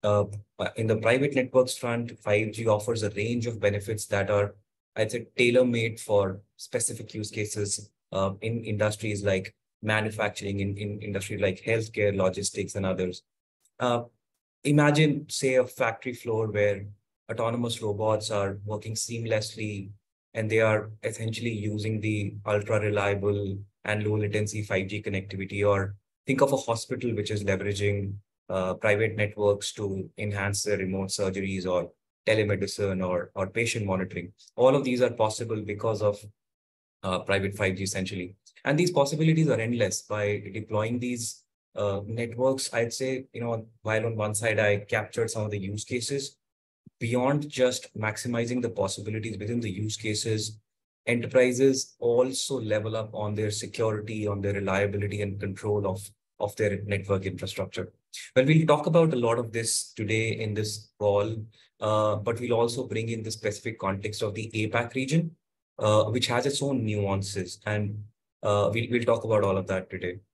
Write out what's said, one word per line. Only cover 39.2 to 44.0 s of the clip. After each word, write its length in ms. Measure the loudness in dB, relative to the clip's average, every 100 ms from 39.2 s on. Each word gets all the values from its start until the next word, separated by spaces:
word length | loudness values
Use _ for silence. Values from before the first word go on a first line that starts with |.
| 4 6 4
are 100 | 2
endless. 440 | 0 0 0 -2
By 400 | -6 -2 0 -2 -4
deploying 460 | -10 -4 -2 0 -2
these 460 | -2 -4 -6 -10 _ _ _ -2
uh, 240 | -2 -2 -4
networks, 640 | -4 -4 0 2 2 -2
I'd 200 | 0 0
say, 340 | -2 -4 -4 -8
you 80 | -8
know, 260 | -4 -4 -6 _
while 240 | -2 0